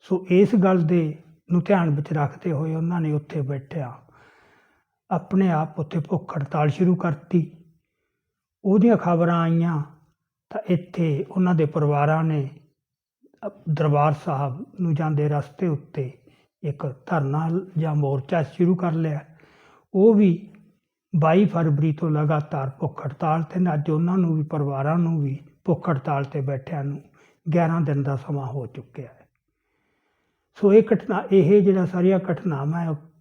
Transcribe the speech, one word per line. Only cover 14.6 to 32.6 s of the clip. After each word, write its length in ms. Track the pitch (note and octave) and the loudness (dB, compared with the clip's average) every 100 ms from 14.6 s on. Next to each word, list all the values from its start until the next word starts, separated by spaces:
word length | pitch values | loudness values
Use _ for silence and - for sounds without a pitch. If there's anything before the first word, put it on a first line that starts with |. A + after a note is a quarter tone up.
| B3+ - | -12 -6
ਨੂੰ 140 | F3 | -2
ਜਾਂਦੇ 340 | D3+ D#3 D3 D3 | -2 -2 0 0
ਰਸਤੇ 380 | D3 - - F3+ | -2 -6 -6 -4
ਉੱਤੇ 440 | D3 - - B2+ - _ _ _ _ | -4 -6 -10 -10 -12 _ _ _ _
ਇੱਕ 320 | D3+ C#3 D3 - | -10 -6 -8 -10
ਧਰਨਾ 440 | - E3+ C3+ D3+ E3 E3+ F#3+ D#3+ | -4 -2 0 -2 -2 -4 -4 -4
ਜਾਂ 180 | D#3+ | -2
ਮੋਰਚਾ 480 | D3+ C#3+ C3+ C3+ E3+ | -2 -2 -2 -2 -4
ਸ਼ੁਰੂ 320 | D3 - F3 | -4 0 2
ਕਰ 160 | F3+ F3 | 2 0
ਲਿਆ। 280 | D#3+ D#3+ D3 - - _ _ _ _ _ | -2 -2 -6 -10 -20 _ _ _ _ _
ਉਹ 200 | F#3+ G#3+ | 4 6
ਵੀ 340 | G#3 G3 E3+ - - _ _ _ _ _ | 8 4 2 -6 -20 _ _ _ _ _
ਬਾਈ 300 | F3 D#3+ F3 | 2 4 4
ਫਰਵਰੀ 480 | G3+ E3+ D#3+ C#3+ D#3+ | 4 2 0 2 0
ਤੋਂ 180 | D3+ E3 | 0 -2
ਲਗਾਤਾਰ 600 | D3+ D3+ D3+ D3+ D3+ C3+ - | 0 0 0 -2 -6 -6 -6
ਭੁੱਖ 260 | D#3+ - | -8 -6
ਹੜਤਾਲ 360 | C#3+ - E3 D#3+ | -10 -4 -2 -2
'ਤੇ 180 | D#3 F3+ | -2 -2
ਨੇ। 140 | F3+ | 0
ਅੱਜ 160 | D3+ D#3+ | 0 0
ਉਹਨਾਂ 280 | D#3 E3+ F#3+ | 0 0 0
ਨੂੰ 180 | E3+ | 0
ਵੀ, 80 | D#3 | 0
ਪਰਿਵਾਰਾਂ 540 | D3+ D#3 C#3+ C3+ C#3+ E3+ | -2 -2 -2 -2 -2 0
ਨੂੰ 240 | E3 E3 | 0 0
ਵੀ 180 | C#3 C#3+ - _ | -2 -6 -12 _
ਭੁੱਖ 240 | - E3+ - | -2 -2 0
ਹੜਤਾਲ 340 | D3 - C#3 | -2 -2 -4
'ਤੇ 180 | C#3 D3 | -4 -6
ਬੈਠਿਆਂ 420 | C3+ C3+ - D#3 | -6 -6 -8 -8
ਨੂੰ 180 | C#3 C#3+ - _ _ _ F3 | -8 -10 -14 _ _ _ -2
ਗਿਆਰਾਂ 280 | E3+ E3 E3 | 0 2 0
ਦਿਨ 220 | D3 C#3+ | 0 0
ਦਾ 120 | C#3 | -2
ਸਮਾਂ 320 | C3+ - C#3+ C3 | -4 -6 -8 -6
ਹੋ 180 | C#3 | -10
ਚੁੱਕਿਆ 400 | A2+ - - - | -10 -14 -16 -16
ਹੈ। 220 | B2 - _ _ _ _ _ _ _ _ _ _ _ _ _ - | -18 -20 _ _ _ _ _ _ _ _ _ _ _ _ _ 0
ਸੋ 120 | G3+ | 6
ਇਹ 100 | G#3+ A3 | 6 6
ਘਟਨਾ, 300 | G#3+ - G3 - | 0 0 -4 4
ਇਹ 300 | G3 D#3+ G#3 | 4 6 6
ਜਿਹੜਾ 240 | F#3+ F#3 | 6 2
ਸਾਰੀਆਂ 340 | F3 F#3 F#3 F#3+ F#3 | 0 2 2 2 0
ਘਟਨਾਵਾਂ 480 | D#3+ F#3+ C#3 | -4 -4 -4